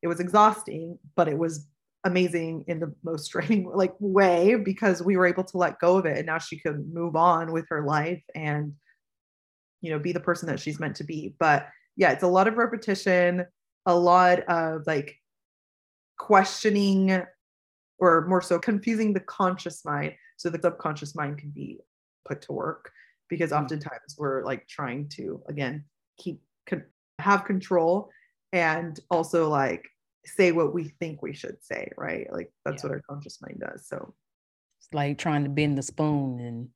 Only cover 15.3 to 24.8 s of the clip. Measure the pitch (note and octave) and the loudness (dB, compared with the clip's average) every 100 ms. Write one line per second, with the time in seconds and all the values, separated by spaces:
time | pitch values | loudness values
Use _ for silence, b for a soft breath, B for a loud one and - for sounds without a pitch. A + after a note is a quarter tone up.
15.3 | _ _ _ _ _ _ _ _ _ - | _ _ _ _ _ _ _ _ _ 6
16.3 | G3+ F#3+ - G#3+ G3+ G3+ G3 F#3+ F#3 F3+ | 6 6 0 0 2 2 4 4 2 -2
17.3 | _ _ _ _ _ _ _ F3+ E3 D#3+ | _ _ _ _ _ _ _ 4 6 4
18.3 | F#3 F3 E3+ G3+ G#3 G#3+ A3 A3 F#3+ - | 0 2 -2 0 -2 -2 0 0 0 -4
19.3 | - F#3 F#3 - D#3+ D#3 D3 D3+ - b | -2 -2 -2 -8 -12 -6 -6 -6 -10 b
20.3 | b F3 E3 F3 E3+ D#3+ D3+ D3 D#3+ D3 | b -8 0 -2 0 -6 -6 -10 -6 -6
21.3 | D3 D3 D3 C#3+ - _ _ _ _ - | -6 -12 -14 -14 -16 _ _ _ _ -12
22.3 | D3 - C#3+ C#3 D#3 - b b b _ | -12 -10 -8 -8 -8 -16 b b b _
23.3 | E3 D#3+ D3 D3 D#3 D3+ B2 _ - D3 | -4 -2 -2 -2 -6 -8 -14 _ -8 -4
24.3 | C3+ G#2+ C3 _ - | -4 -4 -8 _ -10